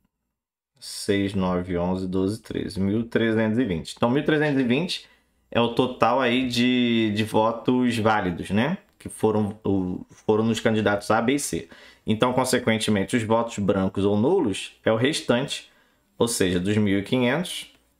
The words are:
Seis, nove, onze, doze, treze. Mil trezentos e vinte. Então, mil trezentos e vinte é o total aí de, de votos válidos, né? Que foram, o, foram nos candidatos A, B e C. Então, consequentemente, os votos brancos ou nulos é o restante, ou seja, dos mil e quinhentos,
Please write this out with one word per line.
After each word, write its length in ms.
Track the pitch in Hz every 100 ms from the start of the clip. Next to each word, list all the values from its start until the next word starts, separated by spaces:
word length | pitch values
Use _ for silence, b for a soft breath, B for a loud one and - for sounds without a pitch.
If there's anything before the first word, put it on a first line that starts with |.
| _ _ _ _ _ _ _ _
Seis, 540 | - - - 98 98
nove, 440 | 101 92 90 90 87
onze, 300 | 90 92 95
doze, 340 | 95 95 110
treze. 380 | - - - 95
Mil 260 | 98 110 117
trezentos 500 | 117 113 110 110 113
e 60 | 117
vinte. 280 | 80 -
Então, 160 | - 120
mil 140 | 139
trezentos 380 | 151 151 151 135
e 20 |
vinte 420 | 120 131 180 - b b b _ -
é 80 | 110
o 140 | 117
total 480 | 117 127 123 113 131
aí 260 | 123 127 127
de, 640 | 120 123 127 120 117 110
de 120 | 104 107
votos 720 | 110 110 117 - 127 123 110
válidos, 540 | 107 107 92 85 85
né? 260 | 101 139 196 _ _
Que 120 | 98
foram, 500 | - 107 107 101 - 101
o, 400 | 98 90 90 -
foram 360 | - - 107 113
nos 160 | 110
candidatos 500 | 117 107 104 101 -
A, 100 | 110
B 120 | 117
e 60 | 143
C. 280 | - 82 - B B B -
Então, 240 | 110 127
consequentemente, 840 | 123 123 123 117 110 113 104 98 123
os 60 |
votos 360 | 107 113 117 -
brancos 460 | 98 95 95 101 101
ou 100 | 104
nulos 640 | 131 196 120 95 - - 113
é 60 |
o 40 | 113
restante, 720 | 131 156 - 123 147 - - b b b b -
ou 100 | 117
seja, 320 | - 92 90
dos 180 | 95 107
mil 220 | 104 98
e 40 |
quinhentos, 720 | 98 131 123 151 185 - - _ _